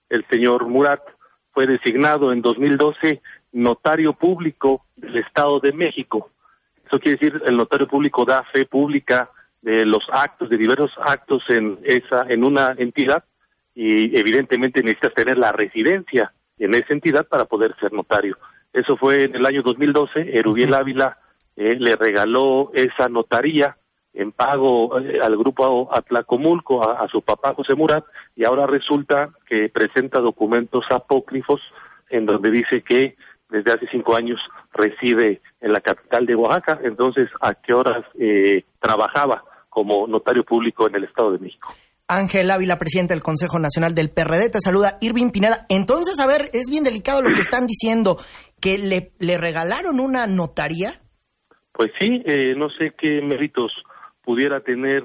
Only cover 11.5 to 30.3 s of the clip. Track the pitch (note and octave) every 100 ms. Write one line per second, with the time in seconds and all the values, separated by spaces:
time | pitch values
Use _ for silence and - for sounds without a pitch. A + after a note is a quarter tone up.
11.5 | A#2+ G#2+ F#2 F2+ B2 - B2+ B2+ A#2 B2+
12.5 | C#3 C3+ B2+ B2 C3 C3+ D3+ - _ _
13.5 | _ _ - A2 A2 A2+ B2+ G#2+ A#2+ C3+
14.5 | B2 C3 C3 A2+ G#2+ C3 - A#2 B2+ A2+
15.5 | G2+ G2+ A2+ A#2 F#3+ F3+ B2 G2+ _ _
16.5 | _ G#2 A#2 - D3 E3 F3+ - D3 A2
17.5 | G#2+ A2 - G#2 G#2 F2+ G#2 G2+ F#2 -
18.5 | _ _ B2+ B2 C#3 C3+ C#3 C3+ B2+ C3
19.5 | C#3 B2+ A#2+ D3 C#3+ C#3+ D#3 F3 A#2 A2
20.5 | G#2+ C3 C#3+ C3+ C3 C3+ - _ _ _
21.5 | - G#2+ B2 A#2+ G#2+ A2 G2+ G#2+ A#2+ C3+
22.5 | C3 C3+ - B2+ - B2 A#2 A2+ A#2 C#3
23.5 | D#3 C#3+ - _ _ _ - G2+ - B2
24.5 | C#3 C3 B2 A2+ B2+ C3 C#3+ A#2 G#2+ A#2
25.5 | C3+ C3 B2 C3 B2 - A#2+ - B2 D#3
26.5 | E3+ - B2+ A2 A#2+ G#2+ A2 - G#2 C3+
27.5 | D3 C#3 C#3 D#3 D3+ - - - - A#2
28.5 | C3 C#3 C#3 - D3 C#3+ C#3+ D3 _ _
29.5 | A2+ G#2+ - G#2+ - C3 C#3+ A#2+